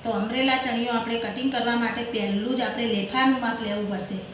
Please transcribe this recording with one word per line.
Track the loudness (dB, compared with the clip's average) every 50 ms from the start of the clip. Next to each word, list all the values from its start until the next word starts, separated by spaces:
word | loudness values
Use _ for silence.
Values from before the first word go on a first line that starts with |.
| -4
તો | -2 -2 -2
અમરેલા | 0 0 0 2 4 4 4 2
ચણિયો | 2 0 0 0 0 0 0
આપણે | 0 0 0 -2 -2 -2
કટિંગ | -4 -4 -2 -2 0 0
કરવા | 2 0 2 2 2
માટે | 0 0 0 -2 -4 -2 -2
પહેલું | -2 0 0 0 0 0 0 0
જ | 0 0
આપણે | -2 -2 -2 0 0 0
લેફાનું | 0 0 0 2 4 4 4 4 4
માપ | 2 -2 -2 -2 -4
લેવું | -4 -2 -2 -2 -2
પડશે | -4 -4 -4 -6 -6 -8 -8 -10